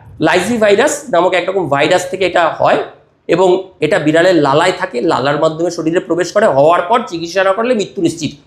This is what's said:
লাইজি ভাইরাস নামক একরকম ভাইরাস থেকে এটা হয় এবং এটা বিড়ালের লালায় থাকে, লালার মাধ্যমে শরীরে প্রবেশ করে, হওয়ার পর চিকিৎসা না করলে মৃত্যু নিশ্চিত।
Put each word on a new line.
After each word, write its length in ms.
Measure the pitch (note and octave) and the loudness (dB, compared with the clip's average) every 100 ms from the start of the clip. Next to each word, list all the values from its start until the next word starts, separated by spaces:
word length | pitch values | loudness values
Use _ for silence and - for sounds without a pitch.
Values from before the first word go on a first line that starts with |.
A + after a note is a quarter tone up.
| - - | -18 -4
লাইজি 380 | D#3 F3+ F#3+ A#3+ | 0 0 0 0
ভাইরাস 480 | G#3 G3+ D4+ - - | 2 4 2 -2 -2
নামক 220 | F3 F3+ | 0 2
একরকম 360 | F3+ F3 F#3+ D3+ | 0 -2 -4 -2
ভাইরাস 380 | C#3 D#3 F3+ F3+ | 0 2 0 -2
থেকে 160 | F#3+ F#3 | -4 -2
এটা 240 | F3 D#3+ | 0 0
হয় 280 | - C#3+ C#4+ - - _ _ - | 0 0 0 -4 -12 _ _ -2
এবং 360 | E3+ F#3 F#3 - - | 2 2 2 -2 -4
এটা 200 | D3+ F#3 | -2 0
বিড়ালের 360 | D3+ E3 F3+ E3 | 2 2 4 2
লালায় 360 | C#3 D3 F#3 | 2 2 0
থাকে, 300 | F3+ F#3 A#3+ | -2 -6 -4
লালার 380 | F3+ B2+ C#3 D3+ | -2 0 -2 0
মাধ্যমে 320 | D#3+ D#3 E3+ | -2 -2 -6
শরীরে 280 | E3+ D#3 F3 | -4 -2 -2
প্রবেশ 320 | F3 E3+ F3 | -2 -4 -2
করে, 140 | G#3 G#3+ | 0 2
হওয়ার 360 | C3+ D#3 F3 | 4 4 2
পর 180 | F3 A#3+ - | 2 -2 -2
চিকিৎসা 360 | E3+ E3 F#3+ | -8 -4 -2
না 100 | F#3+ | 0
করলে 220 | G3 A#3+ A3+ | 0 0 -2
মৃত্যু 280 | F3+ G3 | -4 -2
নিশ্চিত। 280 | E3 - C#3 - | -4 -2 -8 -10